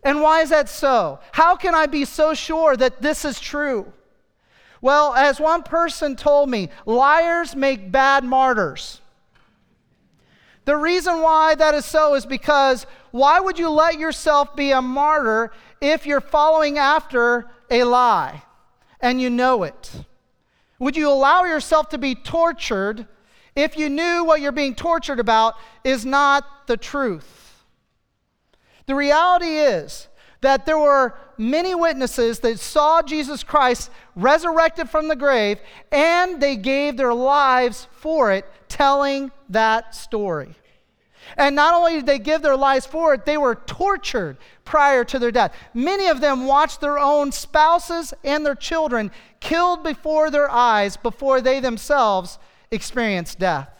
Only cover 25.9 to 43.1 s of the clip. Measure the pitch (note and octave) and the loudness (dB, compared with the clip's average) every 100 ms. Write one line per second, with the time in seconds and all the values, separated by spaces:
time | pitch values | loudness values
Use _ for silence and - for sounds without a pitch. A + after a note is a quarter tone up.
25.9 | C4 A#3 C#4 C#4+ C#4+ C#4+ - - A#3 - | -4 -2 0 2 2 -2 -20 -6 -6 -4
26.9 | C#4+ B3+ E3 - - - _ _ _ _ | -4 -4 -6 -12 -20 -20 _ _ _ _
27.9 | _ _ _ _ _ _ _ _ _ - | _ _ _ _ _ _ _ _ _ -6
28.9 | C4+ C#4+ D4 F4+ F4+ E4+ D#4 D4 F#3 C#3 | -2 2 2 4 2 0 0 0 0 -6
29.9 | - - - _ _ C4+ C4+ C#4 D#4 D4 | -16 -20 -20 _ _ 0 0 0 0 4
30.9 | C#4 B3+ - - - A3 D4+ F4+ F4+ E4+ | 4 2 -4 -20 -8 -2 -2 -2 0 -2
31.9 | C4+ C4 - A#3 A#3 B3 A3+ - D4+ D4+ | -2 -6 -2 -2 0 -4 -4 -4 0 2
32.9 | E4 D#4 D#4 C#4 C#4+ - D4+ B3+ B3 - | 2 0 -6 -6 -10 -2 2 2 0 -6
33.9 | - - - A3+ D#4 E4+ E4 E4 D#4+ D4 | -16 -20 -2 2 2 2 2 0 0 -4
34.9 | D#4 D#4 D4+ C#4+ B3+ G#3 G#3 - - - | -4 -4 -2 0 2 0 -4 -10 -20 -4
35.9 | C#4+ D#4+ F4 F4+ E4 C#4+ C4 G3 C4+ D4 | 0 2 2 0 -2 -2 -2 -2 -2 -2
36.9 | B3 B3+ A#3+ B3+ D4 C#4 B3+ B3 G#3 - | -2 -2 0 0 2 4 2 0 -4 -20
37.9 | - D#4 D#4+ A3+ F#3+ - - _ - C#4 | -12 -4 0 2 0 -4 -20 _ 0 2
38.9 | C#4 C#4 C#4 C#4 - _ G3+ A3 A3 - | 2 0 -2 -8 -14 _ 0 0 0 -4
39.9 | - - A3 G3+ D#3 C#3 D#3 _ _ _ | -18 -8 -6 -4 -6 -8 -20 _ _ _
40.9 | _ _ _ - - C#4+ C#4+ D4+ F4 E4+ | _ _ _ -16 0 2 4 4 4 2
41.9 | D#4+ C4+ C#4 G3+ D#4 D4+ C4+ C#4 C4+ C4 | 0 0 0 0 0 2 2 2 0 -2
42.9 | D#4 E4 | -2 0